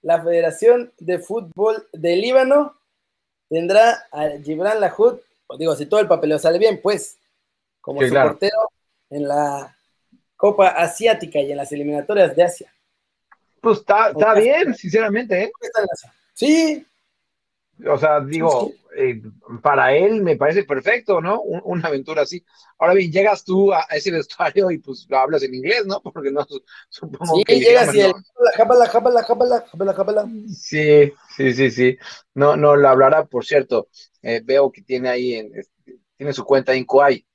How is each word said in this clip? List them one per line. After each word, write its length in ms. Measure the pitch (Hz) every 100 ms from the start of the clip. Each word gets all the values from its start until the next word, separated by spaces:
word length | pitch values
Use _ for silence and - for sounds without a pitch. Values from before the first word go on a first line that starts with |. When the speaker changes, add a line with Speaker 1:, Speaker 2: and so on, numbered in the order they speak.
Speaker 1:
La 200 | 160 165
Federación 680 | 165 170 165 156 226 247 240 _
de 200 | 165 175
Fútbol 680 | 180 226 175 175 214 220 -
de 240 | 165 165 175
Líbano 600 | 233 254 262 233 - _ _ _ _ _ _ _ _
tendrá 580 | 160 175 202 226 - -
a 180 | 147 151 143
Gibran 360 | 147 156 190 220
Lahoud, 400 | 190 - 233 240 _ _ _
o 100 | -
digo, 180 | 160 143
si 100 | 143
todo 140 | 208
el 80 | 208
papeleo 320 | 165 151 151
sale 180 | 160 175
bien, 220 | 220 202
pues, 360 | 196 202 - - _ _ _ _ _ _
como 200 | - 139
Speaker 2:
Sí, 60 | 131
Speaker 1:
su 60 |
Speaker 2:
claro. 160 | 139 123
Speaker 1:
portero 260 | 113 196 220 220 _ _ _ _
en 180 | 143 143
la 480 | 143 147 139 139 _ _ _ _ _ _ _
Copa 320 | 202 208 190
Asiática 680 | - 170 - 226 214 165 147
y 120 | 139
en 60 | 143
las 140 | 139
eliminatorias 640 | 147 143 147 143 208 175 131
de 80 |
Asia. 300 | 175 175 - _ _ _ _ _ _ _ _ _
Speaker 2:
Pues 180 | 233 214
está, 300 | - 208 220
está 200 | 151 214
Speaker 1:
Asia. 100 | 214 226 302
Speaker 2:
bien, 120 | 339 -
sinceramente, 680 | 180 202 220 208 240 185
¿eh? 80 | 226 -
Speaker 1:
Está 200 | - 220
en 60 | 196
Asia. 220 | - _ _ _
Sí. 520 | - 269 320 320 294 _ _ _ _ _ _ _ _ _ _ -
Speaker 2:
O 80 | 143
sea, 220 | 156 151
digo, 460 | 135 160 165 131 107
Speaker 1:
Sí, 40 |
sí. 80 | - _ -
Speaker 2:
eh, 240 | 131 113 107 _ - 120
para 320 | 143 139 127
él 280 | 143 196 220
me 140 | 180 135
parece 260 | 143 180
perfecto, 560 | - 135 175 240 226 180
¿no? 200 | 170 226
Un, 200 | - 175
una 240 | - 180 165
aventura 340 | 139 135 156
así. 200 | 143 175 _ _ _ _
Ahora 160 | 165
bien, 180 | 190 175
llegas 320 | 170 208 202
tú 300 | - 185 196
a, 120 | 156 160
a 60 | 151
ese 140 | 143
vestuario 580 | 165 139 - 165 175 185
y, 60 | 165
pues, 260 | - 127 _
lo 80 | 135
hablas 260 | 135 156
en 120 | 135 127
inglés, 300 | 139 233 196
¿no? 160 | 196
Porque 280 | 151 156 139
no, 120 | 143 139
su-, 180 | 139 _ - _
supongo 460 | - 156 139 170 165
Speaker 1:
Sí, 60 |
Speaker 2:
que 100 | - -
el 40 |
Speaker 1:
llegas 320 | 226 247 226
Speaker 2:
idioma 40 | 208
Speaker 1:
y 40 |
el 100 | 196
Speaker 2:
no. 120 | 180 _ - 240 208
Speaker 1:
jábala, 320 | 226 247 233
jábala, 360 | 233 240 240
jábala, 0 |
jábala, 380 | 226 233 247 233 -
jábala, 220 | 165 196
jábala. 360 | 190 190 214 208 220 214
Speaker 2:
Sí, 580 | 175 - 151 151 147 143 - _ -
sí, 180 | 135
sí, 180 | 120 131
sí. 260 | 113 127 131 - - _
No, 220 | 135 143 151
no, 200 | 147 143
lo 100 | 139
hablará, 360 | 127 135 156 151
por 200 | 123 -
cierto. 420 | 147 127 117 - _ _ _
Eh, 200 | - 113
veo 280 | 113 135 139
que 100 | -
tiene 280 | 98 127 127
ahí, 240 | 123 127 113
en, 200 | 107 110
este, 420 | - _ _ - _ _
tiene 160 | 139
su 120 | 131 -
cuenta 280 | 135 131
en 120 | 131 123
Kuwait. 400 | 135 143 127 _